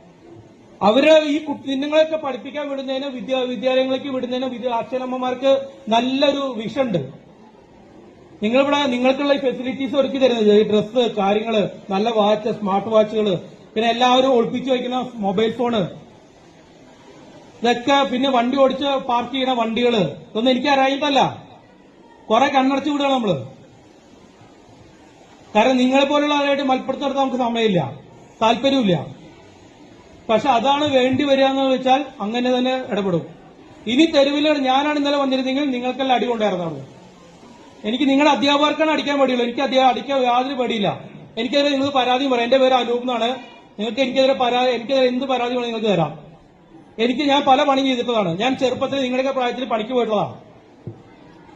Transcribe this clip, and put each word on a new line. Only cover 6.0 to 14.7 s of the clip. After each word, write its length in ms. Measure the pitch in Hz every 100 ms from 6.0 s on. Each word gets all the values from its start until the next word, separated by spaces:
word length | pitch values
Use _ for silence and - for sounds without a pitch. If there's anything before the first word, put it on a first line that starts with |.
| 254 269 285 277 269 220
വിഷൻ 240 | 220 285
ഉണ്ട്. 180 | 254 170 131 - - - - - - - - - - - - -
നിങ്ങളിവിടെ 440 | 208 254 277 285 277
നിങ്ങൾക്കുള്ള 460 | 247 254 269 285
ഈ 60 | 277
ഫെസിലിറ്റീസ് 560 | 269 240 254 220 262
ഒരുക്കി 240 | 277 233 269
തരുന്നത്, 360 | 262 233 208
ഈ 80 | 208 196
ഡ്രസ്സ്, 440 | 208 208 254 233
കാര്യങ്ങള്, 540 | 208 196 214 226 214 180 - -
നല്ല 200 | 196 226
വാച്ച്, 380 | 214 208 214 220
സ്മാർട്ട് 400 | 196 202 196 202
വാച്ചുകള്, 500 | 220 214 220 208 170 - - -
പിന്നെ 160 | 220 233
എല്ലാവരും 420 | 233 247 254 269
ഒളിപ്പിച്ചു 380 | 240 196 254 262